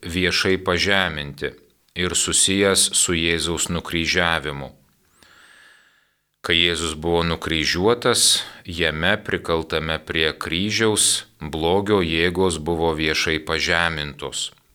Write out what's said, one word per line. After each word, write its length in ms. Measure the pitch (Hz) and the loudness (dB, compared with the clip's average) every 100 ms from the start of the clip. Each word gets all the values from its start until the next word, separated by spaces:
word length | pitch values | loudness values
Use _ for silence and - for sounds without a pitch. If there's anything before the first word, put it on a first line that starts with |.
viešai 520 | 90 85 90 85 101 92 | -6 0 0 2 2 0
pažeminti 920 | 92 87 90 98 92 78 71 71 71 - _ _ _ - | 0 0 2 2 0 -2 -8 -6 -8 -8 _ _ _ -4
ir 180 | 90 | -2
susijęs 760 | - - 107 - 98 101 92 - | 0 0 2 2 4 4 4 2
su 220 | - - 87 | 2 2 2
Jėzaus 480 | 82 85 80 80 - | 2 0 0 -2 -2
nukryžiavimu. 1000 | 85 - 85 80 90 85 82 71 69 67 - _ _ _ _ - - - - - - _ _ _ _ _ _ | -4 -4 -4 0 2 2 0 -2 -8 -10 -14 _ _ _ _ -20 -20 -20 -20 -20 -20 _ _ _ _ _ _
Kai 120 | - 87 | 0 2
Jėzus 380 | 85 82 82 | 2 0 -4
buvo 300 | 76 82 85 85 | -4 0 0 0
nukryžiuotas, 1200 | 80 - 80 71 87 98 120 127 117 - - - - | -2 -2 -2 0 0 2 2 2 2 2 2 -2 -12
jame 540 | - 85 82 78 87 107 | -10 -2 0 0 0 0
prikaltame 800 | - 92 - 82 78 80 80 80 | -2 -4 0 -2 0 -4 -2 -6
prie 320 | - 80 78 | -4 0 0
kryžiaus 920 | - - 82 104 104 110 104 - - - - | -2 -4 -2 -2 0 0 2 2 0 -4 -12
blogio 580 | 76 78 80 95 101 104 | -8 -2 2 2 2 2
jėgos 560 | 85 82 87 90 95 82 | 2 2 0 2 0 0
buvo 340 | 78 85 82 | -2 0 0
viešai 460 | 78 78 78 - 78 | 0 0 0 0 -2
pažemintos. 1080 | - 80 73 85 85 80 73 71 69 - - - _ | -2 -2 0 2 2 -2 -8 -8 -10 -8 -10 -12 _